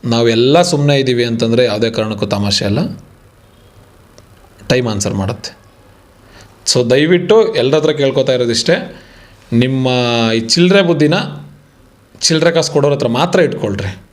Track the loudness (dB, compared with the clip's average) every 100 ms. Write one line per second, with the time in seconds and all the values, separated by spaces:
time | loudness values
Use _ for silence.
0 | -2 0 2 2 4 4 2 0 2 2
1 | 0 0 0 -2 0 2 0 0 -2 -2
2 | -6 -4 -4 -2 -2 -2 -2 -2 -2 -6
3 | -16 -20 -20 _ -20 _ -20 -20 -20 -20
4 | -20 -20 -20 -20 -20 -20 -2 0 0 -4
5 | -4 -4 -4 -6 -10 -20 -20 _ -20 -20
6 | _ _ -20 -20 -20 -14 -4 -2 2 2
7 | 2 0 4 2 2 0 0 0 0 0
8 | 0 0 0 0 0 -2 0 -2 -2 -16
9 | -20 -20 -20 -20 -4 0 0 0 0 0
10 | 0 0 0 0 -2 2 4 4 2 2
11 | 2 0 -4 -12 -18 -20 _ _ _ _
12 | _ -6 -2 2 2 2 0 0 0 0
13 | -2 -2 0 2 0 -2 -6 -6 -8 -10
14 | -18